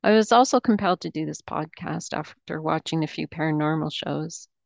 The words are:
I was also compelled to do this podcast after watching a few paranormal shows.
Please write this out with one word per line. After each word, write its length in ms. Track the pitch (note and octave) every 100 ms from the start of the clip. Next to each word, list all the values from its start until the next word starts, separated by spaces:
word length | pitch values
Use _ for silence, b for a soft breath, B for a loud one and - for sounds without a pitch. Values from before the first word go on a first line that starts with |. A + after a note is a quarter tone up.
I 100 | -
was 200 | A3 G#3+
also 280 | A#3 C4 B3+
compelled 420 | - G#3 G3+ F3+
to 80 | E3+
do 160 | D#3 D3+
this 160 | D3+
podcast 720 | - - D#3 - F#3 E3 -
after 480 | - D#3 - - D#3
watching 420 | D#3 D#3+ - E3
a 40 | D3+
few 200 | - D#3
paranormal 640 | E3 D#3+ D3+ D3+ D#3+ D3+
shows. 560 | - - C#3+ D#3+ - - _